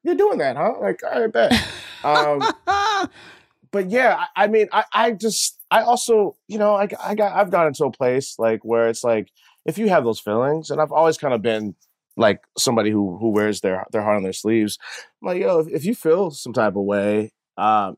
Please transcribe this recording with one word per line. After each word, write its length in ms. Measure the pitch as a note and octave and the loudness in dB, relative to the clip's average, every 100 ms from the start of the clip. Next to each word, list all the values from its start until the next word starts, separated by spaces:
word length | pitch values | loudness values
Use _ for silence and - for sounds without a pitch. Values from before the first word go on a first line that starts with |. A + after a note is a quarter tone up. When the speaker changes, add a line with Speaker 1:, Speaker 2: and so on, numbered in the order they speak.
Speaker 1:
you're 120 | D#4+ F#4 | -2 2
doing 220 | G#4 E4 | 2 2
that, 180 | C#3 C3+ | -2 -2
huh? 180 | F#3+ C4+ | -2 -2
Like, 240 | G3 F3+ | -4 -4
I 220 | - B3+ A3+ | -4 -2 0
bet." 240 | A#3 A3 A3+ - - | 2 2 2 -2 -10
Speaker 2:
<laughs> 200 | - - | -18 -6
Speaker 1:
Um, 360 | D3 D3 D4 D4 A4 - - G4+ G4+ G4+ F4 - - - _ _ _ | 0 2 2 0 -2 -2 -2 0 0 -2 -4 -8 -20 -20 _ _ _
but 180 | G3+ F#3 | -4 -2
yeah, 260 | A#3+ B3 E3+ F3 - | 2 2 2 -2 0
I, 80 | |
I 20 | G#3 | 2
mean, 220 | A3 G#3 | 2 2
I, 120 | G#3 - | 0 0
I 180 | G#3 A#3 | 0 0
just, 480 | G3 A3 - - - - | 0 -2 -2 -4 -6 0
I 120 | G#3 | 2
also, 540 | A#3 A#3+ - A3 F#3+ - - | 4 2 2 2 2 -2 -10
you 100 | G#3 | -2
know, 160 | G#3 | 2
I, 140 | G3+ G#3 - | 2 0 -4
I 120 | - | -4
got, 180 | G#3 G3+ | 0 0
I've 180 | F3+ G3+ | 2 2
gotten 220 | F3+ D#3+ | 2 2
to 120 | C#3 C#3 | 0 -2
a 40 | |
place, 460 | - B2+ C3 - - | 0 0 0 -4 -2
like, 260 | A2+ A2 | -2 0
where 240 | A2 A#2 A2+ | 0 2 2
it's 160 | A2+ | 0
like, 260 | B2 A2 G#2 _ _ _ | 0 0 -2 _ _ _
if 140 | - D#3+ | -8 -2
you 100 | A3 | 2
have 160 | E3+ | 2
those 160 | A#2+ G#2+ | 2 -2
feelings, 500 | - A2 C3 D#3+ D3+ | -2 -2 0 -2 -4
and 100 | C#3+ | -4
I've 120 | D3+ | -2
always 260 | D3+ E3 D#3 | 2 2 2
kinda 200 | D3 A#2 | -2 -2
been, 360 | A#2 A2 G#2+ - _ _ _ - | -2 -2 -4 -10 _ _ _ 0
like, 240 | A2 F#2+ _ - | 2 2 _ -6
somebody 340 | - A2+ G#2 | -2 0 0
who, 260 | G#2+ G2 F2+ | 0 -2 -2
who 120 | A2+ | -2
wears 300 | G#2 G#2+ G2+ | 0 0 0
their, 240 | G2 F#2 F#2+ | -2 -4 -4
their 100 | A2 | -4
heart 140 | G#2+ G#2 | 0 0
on 60 | |
their 100 | F#2+ | -2
sleeves. 460 | F#2 G#2+ A2+ G#2+ - - - - _ | -4 0 0 0 -4 -14 -18 -20 _
I'm 60 | F#3 | -6
like, 120 | F3+ | -2
"Yo, 180 | G3 E3+ | 0 0
if, 80 | D#3 | 0
if 160 | D3+ | -4
you 100 | E3 | -4
feel 360 | A#3+ D#3+ F3 F#3 | -2 2 2 0
some 220 | C#3+ B2+ | -6 -6
type 240 | A#2+ G#2+ G2 | 0 0 0
of 80 | |
way, 480 | G2 G2+ G2+ G#2+ A2 _ _ - | 0 0 0 -2 -4 _ _ -4
um, 380 | G#2 G#2+ G2 | 0 2 0